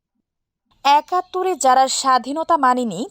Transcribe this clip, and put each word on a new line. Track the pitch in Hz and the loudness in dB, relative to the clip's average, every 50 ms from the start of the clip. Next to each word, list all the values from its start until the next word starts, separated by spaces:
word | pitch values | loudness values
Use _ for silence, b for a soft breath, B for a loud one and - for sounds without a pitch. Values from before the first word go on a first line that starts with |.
| _ _ _ _ _ _ _ _ _ _ _ _ _ _ _ _ - | _ _ _ _ _ _ _ _ _ _ _ _ _ _ _ _ 0
একাত্তরে | 269 285 294 302 - 359 359 359 _ - 370 370 370 359 | 2 2 2 2 0 -4 -4 -4 _ -6 -4 -4 -2 -2
যারা | 269 - 262 254 262 262 262 | 0 2 2 4 4 2 2
স্বাধীনতা | - - - 269 262 254 220 254 285 320 320 - 339 | 0 -2 0 0 0 0 0 -4 -8 -6 -2 -2 0
মানেনি, | 320 269 254 254 247 247 226 185 180 262 403 | 0 2 0 0 0 -2 -6 -6 -8 -10 -10